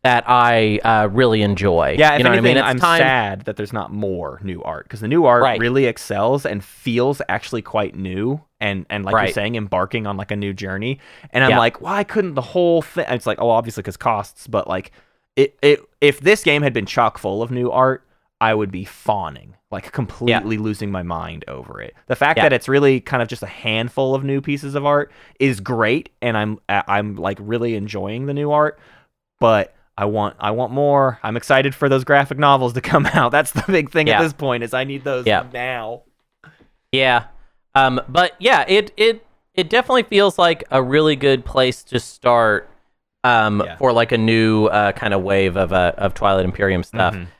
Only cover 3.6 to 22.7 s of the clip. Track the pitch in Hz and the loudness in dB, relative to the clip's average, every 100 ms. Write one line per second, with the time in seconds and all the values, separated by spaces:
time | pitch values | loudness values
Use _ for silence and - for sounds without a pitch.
3.6 | 104 110 85 104 101 90 78 65 95 87 | -8 -8 -8 -6 -4 -4 -8 -10 -10 -8
4.6 | - 78 - 107 110 160 147 120 131 110 | -10 -12 -14 -10 -2 4 6 6 4 2
5.6 | 117 131 127 - - 98 110 139 113 101 | 0 2 0 -2 -6 -2 0 0 -2 -8
6.6 | - - - 117 131 139 - 95 - 117 | -10 -10 -4 0 0 -2 -4 -6 -4 -8
7.6 | - - 104 - 95 92 113 147 _ _ | -4 -4 -4 -6 -8 -4 -4 -4 _ _
8.6 | 107 98 - 104 98 110 98 98 107 117 | -6 -6 -6 -8 0 0 0 -2 -4 -4
9.6 | 101 92 95 117 104 98 98 104 101 95 | -4 -4 -2 -4 -6 -8 -6 -6 -6 -8
10.6 | 98 95 117 135 - - - 123 131 104 | -8 -6 -6 -8 -14 -20 -6 2 4 4
11.6 | 117 - - 202 202 220 190 135 127 185 | 2 0 -6 -4 -2 -4 -2 -6 -4 0
12.6 | 175 170 - 175 - 123 - - 117 113 | 2 2 0 -8 -4 -4 -4 -2 2 2
13.6 | 113 110 101 - 120 107 101 _ - 107 | 0 -10 -10 -4 -4 -2 -6 _ -6 -6
14.6 | - 92 - _ _ _ _ - 139 _ | -4 -6 -8 _ _ _ _ 0 0 _
15.6 | 139 147 _ _ 143 139 151 208 170 147 | 2 2 _ _ 0 2 2 2 2 0
16.6 | 147 120 98 - 113 - 101 98 117 123 | 0 -2 -4 0 0 -2 -6 -4 -4 -4
17.6 | 123 127 131 131 _ _ _ _ 113 110 | -2 2 2 0 _ _ _ _ 0 0
18.6 | 101 95 98 - - 104 82 67 - - | -2 -6 -12 -8 -6 -4 -6 -12 -20 -20
19.6 | _ 98 - - 110 - 120 110 107 107 | _ -14 -10 -8 -8 -4 0 0 -2 -4
20.6 | 107 104 104 95 87 82 82 80 - 67 | -4 -6 -6 -6 -6 -8 -10 -14 -14 -16
21.6 | 64 50 55 _ - 131 147 160 - 123 | -16 -16 -18 _ -8 -2 0 4 2 2
22.6 | - | 0